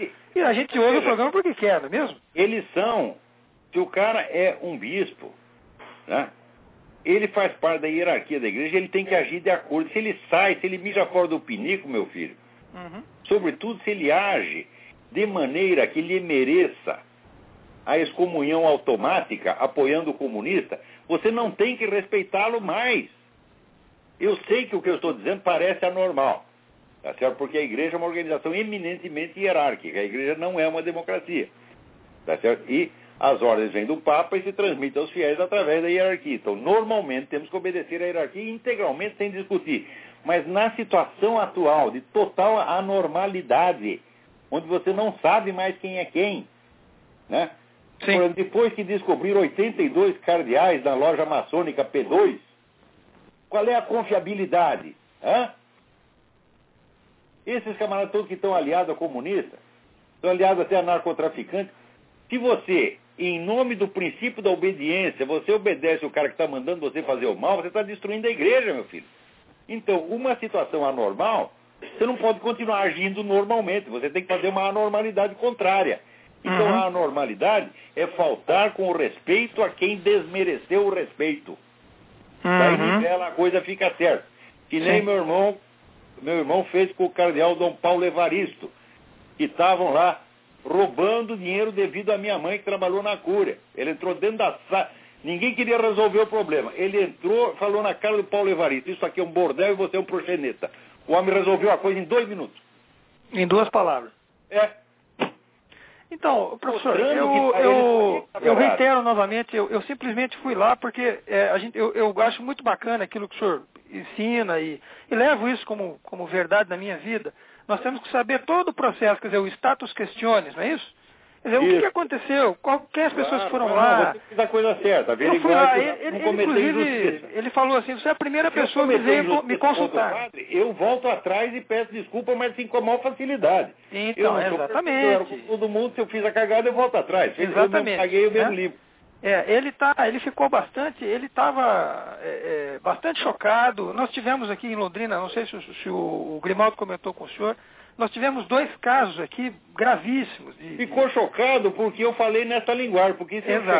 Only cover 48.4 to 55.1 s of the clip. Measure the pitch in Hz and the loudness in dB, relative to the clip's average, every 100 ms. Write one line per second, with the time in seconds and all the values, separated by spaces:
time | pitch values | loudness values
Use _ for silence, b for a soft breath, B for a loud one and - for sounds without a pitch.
48.4 | 185 208 233 - 190 202 196 156 185 202 | -2 2 0 0 -6 -4 -2 -2 2 2
49.4 | 170 - 220 214 151 143 196 185 - 170 | 2 0 -2 0 0 2 2 0 0 0
50.4 | 131 127 185 165 135 131 151 151 156 143 | 2 2 4 2 0 2 2 2 0 -2
51.4 | - 160 170 135 135 143 117 160 202 - | -2 -2 -2 -2 -2 -2 0 4 4 2
52.4 | _ _ _ _ _ _ _ _ _ _ | _ _ _ _ _ _ _ _ _ _
53.4 | - 208 220 240 226 233 208 196 170 202 | -4 0 2 2 0 -2 0 0 0 -4
54.4 | 190 175 160 113 80 - _ | 0 2 2 0 -6 -20 _